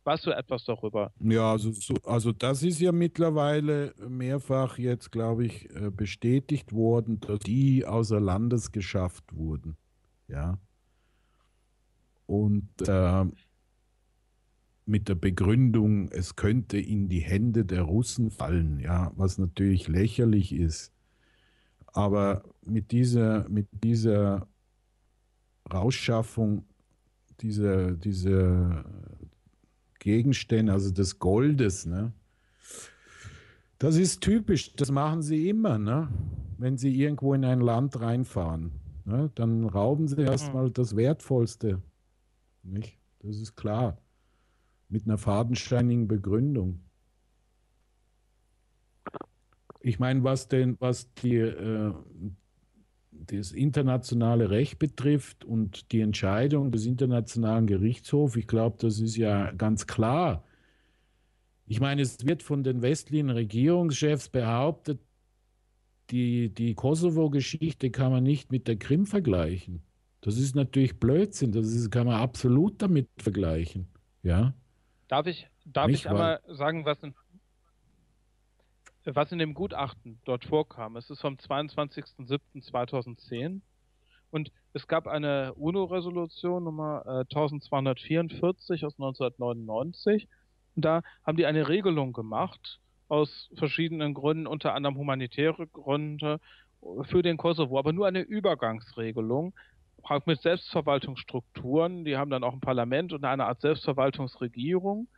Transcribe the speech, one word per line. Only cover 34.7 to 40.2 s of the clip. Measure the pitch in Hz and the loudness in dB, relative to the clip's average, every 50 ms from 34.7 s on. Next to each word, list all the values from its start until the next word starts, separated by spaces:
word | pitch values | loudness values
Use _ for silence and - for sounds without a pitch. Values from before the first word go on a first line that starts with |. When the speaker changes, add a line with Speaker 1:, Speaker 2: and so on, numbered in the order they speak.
| - | -4
Speaker 2:
das | - 143 123 | -4 -2 0
machen | 139 139 147 156 160 165 156 | 2 2 2 2 0 0 0
sie | 147 156 156 160 185 | 0 0 0 2 2
immer, | 208 220 220 202 123 107 | 2 2 2 2 2 2
ne, | 104 104 120 151 165 147 - - - - - - - - - - | 0 0 0 0 -2 -2 -4 -6 -6 -6 -6 -8 -8 -10 -8 -4
wenn | 123 131 135 | -2 -2 -2
sie | 127 131 139 131 | 0 0 0 2
irgendwo | 131 139 147 151 131 135 139 139 | 2 2 0 0 0 0 2 2
in | 135 135 | 2 2
ein | 127 127 127 | 2 2 4
Land | 123 120 113 117 135 139 - 117 | 4 4 4 2 0 0 -2 -2
reinfahren, | 113 117 120 123 127 - - 104 87 82 80 80 82 85 69 67 - - - - - | -2 0 0 0 -2 -2 -2 -2 -2 -2 -2 -4 -6 -8 -8 -10 -12 -14 -14 -12 -6
ne, | 98 104 127 151 147 - | -4 -2 0 0 -2 -2
dann | - 117 113 113 113 113 | -2 0 2 2 2 0
rauben | 107 87 101 101 120 147 147 160 143 | 0 0 2 2 2 2 2 0 0
sie | 139 147 | 0 2